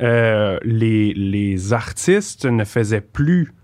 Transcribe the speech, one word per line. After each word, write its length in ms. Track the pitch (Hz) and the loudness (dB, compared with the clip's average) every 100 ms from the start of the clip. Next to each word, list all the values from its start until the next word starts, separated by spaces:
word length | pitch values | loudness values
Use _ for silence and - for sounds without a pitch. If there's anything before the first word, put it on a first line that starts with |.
euh, 560 | 120 117 113 107 104 92 | 0 2 2 2 0 -2
les, 500 | 113 113 113 107 104 | -2 0 2 2 0
les 600 | 98 98 101 101 95 98 | 0 -2 0 0 -2 0
artistes 720 | 117 - - - 202 202 - 131 | -2 -2 -6 0 0 0 -6 -2
ne 180 | 117 | 0
faisaient 380 | 101 120 104 107 | 0 -2 0 -2
plus 520 | - - 147 180 151 - | -4 -2 0 2 0 -6